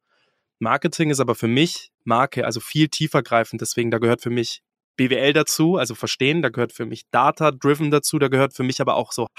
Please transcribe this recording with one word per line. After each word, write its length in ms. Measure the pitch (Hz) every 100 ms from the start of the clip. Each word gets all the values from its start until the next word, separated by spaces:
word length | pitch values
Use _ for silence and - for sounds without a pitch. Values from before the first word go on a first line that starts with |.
| _ _ _ _ _ _
Marketing 500 | 113 135 175 - 156
ist 120 | 139
aber 140 | 123 113
für 120 | 117
mich 440 | 123 170 - - _
Marke, 400 | - 113 139 -
also 160 | 117 117
viel 300 | - 147 156
tiefer 340 | - 156 151
greifend, 380 | 127 117 113 113
deswegen 300 | 120 - 117
da 80 | 113
gehört 220 | 117 120
für 80 | 123
mich 320 | 120 117 - _ _ _ -
B 160 | 127
W 40 | 123
L 160 | 135
dazu, 460 | 151 151 - 160 180
also 160 | 127
verstehen, 480 | - 123 - 131 165
da 80 | 139
gehört 240 | 113 117
für 140 | - 113
mich 160 | 117 -
Data-driven 800 | - 135 151 156 131 139 147 156
dazu, 260 | 147 - 156
da 120 | 135
gehört 260 | 131 135 -
für 80 |
mich 180 | 127 -
aber 140 | 131 -
auch 160 | 117
so 160 | - 113